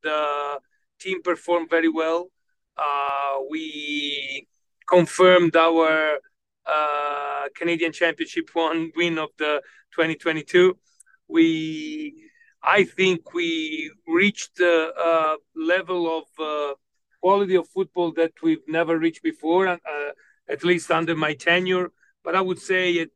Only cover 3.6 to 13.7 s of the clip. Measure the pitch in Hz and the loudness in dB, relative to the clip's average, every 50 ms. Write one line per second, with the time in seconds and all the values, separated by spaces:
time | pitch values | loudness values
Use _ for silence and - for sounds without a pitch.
3.6 | 160 156 151 151 147 147 147 147 147 143 143 139 139 135 139 143 139 _ _ _ | -8 -10 -12 -12 -8 -6 -6 -4 -4 -4 -6 -8 -8 -10 -12 -12 -14 _ _ _
4.6 | _ _ _ _ _ - - 180 170 - - - 185 185 185 180 175 165 160 165 | _ _ _ _ _ 4 4 4 4 4 2 4 6 8 8 8 6 4 4 4
5.6 | 165 165 165 165 165 160 156 156 156 151 151 139 _ _ _ _ _ _ _ _ | 4 4 4 4 4 4 2 2 2 0 -2 -4 _ _ _ _ _ _ _ _
6.6 | _ - 156 151 151 147 147 147 147 147 143 143 143 143 143 143 143 143 _ - | _ -2 0 0 0 0 -2 -2 -4 -4 -4 -4 -6 -6 -6 -6 -6 -8 _ -6
7.6 | 170 170 170 160 170 165 156 - 175 165 160 - 165 151 - 170 165 - _ 170 | -4 -2 -2 -2 -2 -4 -2 0 0 0 0 -2 -8 -6 -6 -8 -8 -4 _ -2
8.6 | 165 156 165 165 160 165 - 160 170 170 165 160 156 147 _ _ 156 151 147 143 | -2 0 -2 -4 -6 -6 -4 -4 -2 -2 -2 -4 -6 -8 _ _ -2 -2 -2 -2
9.6 | - - - - _ _ - - 165 160 160 - - 165 160 160 147 - - 180 | -4 -8 -20 -20 _ _ -2 -2 -2 -2 -2 -4 -2 -2 -2 -2 -6 2 4 6
10.6 | 180 185 180 _ _ _ _ _ - _ _ _ _ _ - 165 165 165 160 160 | 6 6 4 _ _ _ _ _ -20 _ _ _ _ _ 2 4 4 4 2 -2
11.6 | 160 156 156 156 156 151 151 151 151 147 151 160 160 _ _ _ _ _ _ _ | -4 -6 -8 -8 -10 -10 -10 -10 -12 -12 -14 -18 _ _ _ _ _ _ _ _
12.6 | - - 180 208 190 - - - 190 185 180 165 _ - - 170 175 165 165 160 | -2 2 2 2 2 0 0 0 0 0 0 -2 _ -8 -6 -6 -4 -4 -4 -4
13.6 | 160 156 | -6 -6